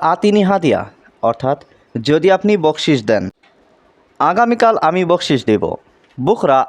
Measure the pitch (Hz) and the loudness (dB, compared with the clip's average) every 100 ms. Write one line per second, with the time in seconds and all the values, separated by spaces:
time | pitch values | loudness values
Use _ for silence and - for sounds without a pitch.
0 | 160 175 208 208 190 196 165 95 - - | -2 0 2 2 2 0 0 -2 -4 -16
1 | _ _ 113 - 127 147 - _ _ 117 | _ _ -4 -2 -4 -6 -8 _ _ -8
2 | 113 156 175 190 208 208 156 151 - 139 | -2 2 2 2 2 0 0 -2 0 -2
3 | 104 107 95 - _ _ _ _ _ _ | 0 -2 -4 -12 _ _ _ _ _ _
4 | _ - 147 185 233 233 233 226 160 180 | _ -4 -2 0 0 2 2 2 0 0
5 | 175 175 - 139 - 107 - - _ _ | 0 0 0 -2 0 0 -2 -8 _ _
6 | _ - 135 226 165 135 | _ -6 -2 0 2 0